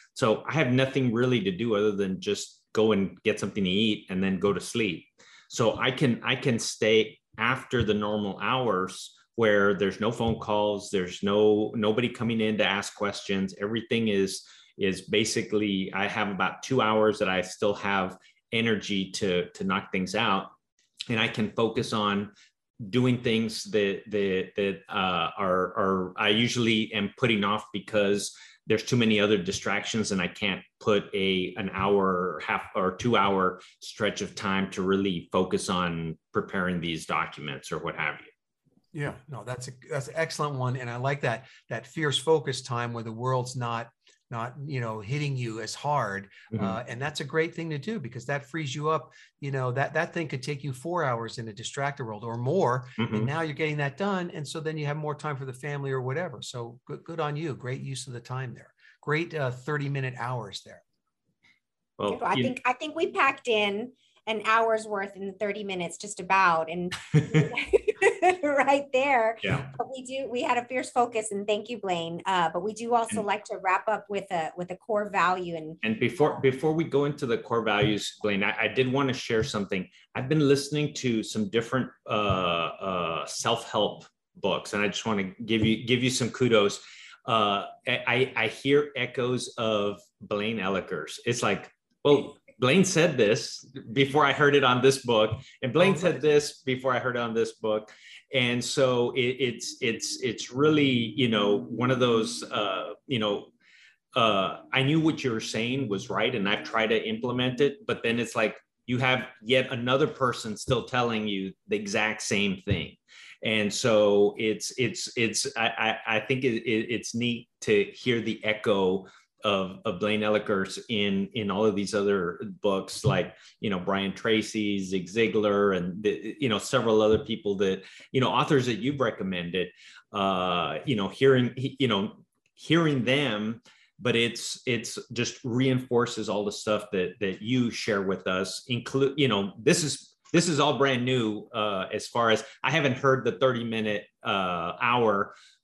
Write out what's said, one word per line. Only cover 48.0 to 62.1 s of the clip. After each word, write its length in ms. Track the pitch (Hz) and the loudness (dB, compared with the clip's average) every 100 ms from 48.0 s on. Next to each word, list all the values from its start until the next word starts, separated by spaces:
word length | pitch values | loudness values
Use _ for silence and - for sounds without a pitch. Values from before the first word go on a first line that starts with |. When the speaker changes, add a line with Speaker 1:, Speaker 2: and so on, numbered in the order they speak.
| 127 120 135 | -8 -10 -6
Speaker 2:
that 180 | 143 135 | -6 -4
frees 300 | 165 143 147 | -8 -6 -4
you 120 | 156 | -2
up. 240 | 156 - - - _ | -2 -4 -18 -20 _
You 80 | 139 | -6
know, 220 | 135 127 | -4 -2
that, 240 | 123 139 156 | -2 -2 -2
that 180 | 165 | -2
thing 140 | 170 156 | -4 -6
could 160 | 135 | -6
take 200 | 147 143 | -6 -6
you 80 | 147 | -8
four 320 | 127 165 175 | -8 -6 -2
hours 360 | 143 117 113 120 | 0 -2 -4 -8
in 80 | 113 | -10
a 60 | |
distracted 520 | 104 113 143 139 143 113 | -10 -10 -4 -4 -4 -8
world 180 | 104 | -8
or 140 | 113 117 | -8 -4
more. 480 | 123 185 123 123 123 - | 0 2 2 2 -2 -4
Speaker 1:
Mm-hmm. 160 | 113 107 | -2 0
Speaker 2:
And 100 | 127 | 0
now 160 | 160 | -2
you're 140 | 160 147 | -4 -2
getting 220 | 156 147 | -2 0
that 200 | 139 - | -2 -2
done. 320 | 202 190 175 | -2 -2 -4
And 160 | 165 139 | -6 -8
so 120 | 165 | -6
then 180 | 151 156 | -6 -4
you 80 | 143 | -4
have 120 | 151 | -4
more 180 | 151 143 | -6 -6
time 200 | 151 135 | -6 -6
for 100 | 135 | -8
the 80 | |
family 360 | 127 151 143 139 | -10 -8 -6 -4
or 120 | 131 | -4
whatever. 420 | 127 147 180 113 | -2 -4 -6 -10
So 360 | - 123 117 123 - | -12 -10 -12 -14 -16
good, 180 | - | -14
good 160 | - 165 | -10 -4
on 160 | 147 147 | -4 -4
you. 180 | 160 98 | -6 -6
Great 260 | 123 135 | -8 -8
use 240 | 135 127 - | -8 -10 -10
of 80 | |
the 60 | 120 | -14
time 340 | - 127 127 | -10 -8 -8
there. 180 | - - _ _ _ | -12 -20 _ _ _
Great, 320 | 147 151 170 | -4 -2 -2
uh, 160 | 156 131 | -4 -4
thirty 400 | 123 156 147 143 | -4 -4 -4 -2
minute 240 | 139 131 127 | -4 -4 -6
hours 420 | 120 127 101 - | -6 -6 -8 -12
there. 200 | 107 92 _ _ _ _ _ _ _ _ _ _ _ - | -16 -20 _ _ _ _ _ _ _ _ _ _ _ -4
Speaker 1:
Well, 220 | 101 | -2